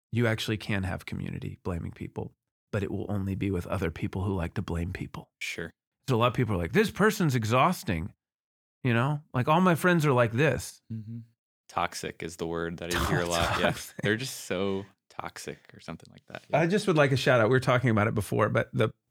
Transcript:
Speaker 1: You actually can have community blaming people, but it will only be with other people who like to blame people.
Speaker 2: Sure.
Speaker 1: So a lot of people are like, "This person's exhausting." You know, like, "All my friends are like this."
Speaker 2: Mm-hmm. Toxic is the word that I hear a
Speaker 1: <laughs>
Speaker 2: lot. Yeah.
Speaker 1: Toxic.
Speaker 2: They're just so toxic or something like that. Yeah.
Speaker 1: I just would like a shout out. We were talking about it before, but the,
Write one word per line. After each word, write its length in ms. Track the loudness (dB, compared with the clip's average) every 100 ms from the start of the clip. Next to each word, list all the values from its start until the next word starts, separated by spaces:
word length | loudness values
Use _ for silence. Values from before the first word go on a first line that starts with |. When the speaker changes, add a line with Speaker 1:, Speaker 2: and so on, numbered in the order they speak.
| _
Speaker 1:
You 160 | 0 0
actually 300 | 0 -2 -4
can 260 | -4 -4
have 220 | -4 -6 -8
community 500 | -8 -8 -8 -10 -10
blaming 280 | -8 -6 -8
people, 440 | -10 -12 -10 -10 -12 _ _ _
but 120 | -4
it 80 | -4
will 160 | -4 -4
only 240 | -4 -4 -2
be 140 | -2
with 140 | -2 -4
other 220 | -2 -2
people 320 | -4 -6 -4
who 120 | -2 -2
like 180 | -4
to 80 | -6
blame 320 | -4 -4 -4
people. 360 | -6 -10 -12 -18 _
Speaker 2:
Sure. 340 | -10 -8 -10 -14 _ _ 0
Speaker 1:
So 80 | 2
a 20 |
lot 100 | 4
of 60 | 2
people 180 | 0 0
are 40 |
like, 120 | 0
"This 180 | 2 2
person's 420 | 2 2 4 2 2
exhausting." 800 | 2 4 4 2 -2 -4 -4 -10 _ _ _ _ _ _
You 100 | 0
know, 280 | 2 2 -2 -4
like, 140 | -2 2
"All 100 | 4
my 140 | 6 4
friends 300 | 4 4 4
are 80 |
like 180 | 4 4
this." 480 | 4 2 2 -4 -12 -12
Speaker 2:
Mm-hmm. 240 | -12 -10 -14 -16 _ _ _ -8
Toxic 540 | -4 -4 -4 -10 -8
is 120 | -10 -6
the 80 | -6
word 300 | -4 -4 -6
that 160 | -4 -2
I 100 | 0
hear 140 | 0
a 40 | 0
Speaker 1:
<laughs> 100 | 0
Speaker 2:
lot. 240 | 0 0
Yeah. 120 | 0
Speaker 1:
Toxic. 240 | -2 -8 -4
Speaker 2:
They're 120 | -2 0
just 300 | -4 -10 -6
so 400 | -4 -2 -4 -8 _ _
toxic 500 | -14 -14 -12 -14 -14 -18
or 60 | -20
something 260 | -14 -16 -16
like 140 | -20 -18
that. 160 | -16 -2
Yeah. 100 | 0
Speaker 1:
I 60 | 2
just 180 | 2 2
would 80 | 4
like 160 | 4
a 60 | 4
shout 240 | 4 4
out. 60 | 6
We 60 | 4
were 40 |
talking 300 | 4 2 4
about 180 | 4 2
it 60 |
before, 340 | 0 -2 0 2
but 200 | 2 0
the, 200 | 0 0 -2 _